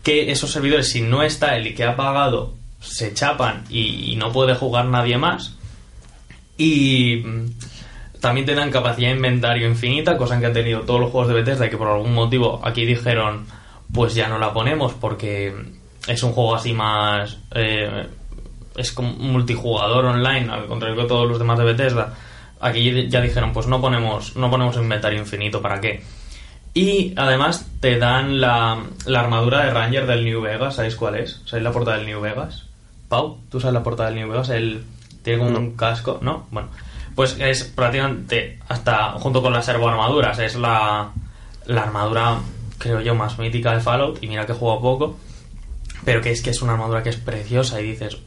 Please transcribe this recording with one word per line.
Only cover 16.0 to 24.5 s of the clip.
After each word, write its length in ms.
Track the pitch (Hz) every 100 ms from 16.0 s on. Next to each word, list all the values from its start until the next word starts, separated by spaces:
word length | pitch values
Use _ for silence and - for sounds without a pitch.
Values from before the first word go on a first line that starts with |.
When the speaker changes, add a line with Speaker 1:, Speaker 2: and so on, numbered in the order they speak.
| -
Speaker 1:
es 160 | 117
un 80 | 123
juego 220 | 117 113 113
así 180 | 117
más... 640 | 110 107 107 104 104 104 - - 113
Eh, 520 | 110 107 104 104 - - - - - - - -
es 160 | 120
como 200 | - 120
multijugador 920 | - 131 127 120 117 120 107 107 123 127
online, 440 | 120 131 131 120
al 160 | 110 104
contrario 340 | 113 110 113
que 60 | 120
todos 200 | 120 120
los 120 | 117
demás 200 | 117 117
de 60 | 117
Bethesda. 480 | 117 135 120 107 - - - - -
Aquí 480 | 123 117 123 127 127
ya 120 | 123
dijeron, 300 | 120 120 110
"Pues 140 | - 123
no 120 | 131
ponemos, 540 | 127 123 113 104 107 127
no 140 |
ponemos 260 | 127